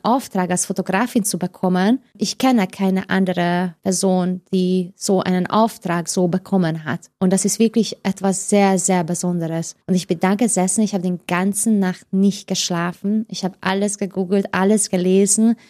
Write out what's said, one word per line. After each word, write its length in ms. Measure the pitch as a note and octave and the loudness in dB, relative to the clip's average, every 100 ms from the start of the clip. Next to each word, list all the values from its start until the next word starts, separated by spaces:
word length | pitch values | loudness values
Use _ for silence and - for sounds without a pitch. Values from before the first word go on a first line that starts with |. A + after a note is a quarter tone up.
Auftrag 460 | G#3 B3+ - F#3+ F3+ | 0 -2 -2 -4 -2
als 160 | F3+ | -2
Fotografin 600 | - G3 F3+ F#3 A#3+ A#3+ | -2 -4 -2 -2 0 0
zu 120 | G3 F3 | -2 -4
bekommen. 600 | F3+ - F#3 F3+ G3 C4 - - | -6 -2 0 2 2 0 -4 -8
Ich 220 | G#3 - | -6 0
kenne 260 | C4 A#3+ | 2 2
keine 440 | F#3 - F#3+ F#3+ - | 0 -2 0 0 0
andere 680 | F#3+ F#3 F3+ F3 F3 F3+ - | 0 0 0 0 0 -2 -4
Person, 580 | F#3+ F3+ G3 F#3 F3+ F#3 - | -4 0 2 2 0 -4 -2
die 420 | F#3+ F3+ F#3 F3+ | 0 2 0 -2
so 240 | - - F#3+ | -8 0 0
einen 260 | - F3+ | 2 0
Auftrag 640 | F3+ G#3+ A3+ - F3 E3+ E3 | 0 2 0 -2 -4 -4 -2
so 200 | G3 F3+ | 0 0
bekommen 580 | F#3 - G3 E3 D#3+ | 0 0 0 0 -2
hat. 260 | D#3 E3+ - _ | -6 -8 -10 _
Und 120 | F#3 | 0
das 140 | F#3 | 2
ist 140 | G3+ - | 0 2
wirklich 380 | A3 A3+ G#3 - | 2 2 -2 -4
etwas 460 | G3 - G3 F#3+ - | -6 -2 -2 -2 0
sehr, 300 | G3+ G3 F#3+ | 4 4 2
sehr 240 | F#3+ F#3 | 2 0
Besonderes. 720 | E3 F3 F3+ F3 E3 E3 E3 - | 0 -2 -2 -2 -4 -4 -6 -12
Und 80 | - | -2
ich 140 | F3+ - | -2 0
bin 140 | F3 | 0
da 120 | F#3 | 0
gesessen, 460 | G3+ A#3 F#3 F#3 - | 2 0 0 0 0
ich 120 | G#3+ | 0
habe 100 | G3 | 0
den 160 | F3+ F3 - | -2 -4 -4
ganzen 500 | F3 G3 G3 A3+ G#3 | -2 0 0 0 2
Nacht 340 | F#3 F3+ _ | 0 -4 _
nicht 360 | F#3+ G3 G3 - | 2 2 0 -6
geschlafen. 800 | F#3+ - E3+ F3 - G3 G#3+ A3 | -6 -2 -2 -4 -4 -2 -2 -4
Ich 140 | F#3 | -6
habe 120 | F3+ - | -8 -4
alles 380 | F#3+ G3 G3+ - | -4 -2 -2 -4
gegoogelt, 480 | F#3+ F#3 F3+ G3 - | -6 -4 0 0 0
alles 360 | F#3 F#3+ G#3+ - | 0 2 2 2
gelesen. 680 | F#3 F3+ F#3+ G3 - A3+ A3+ | 0 2 4 4 4 2 0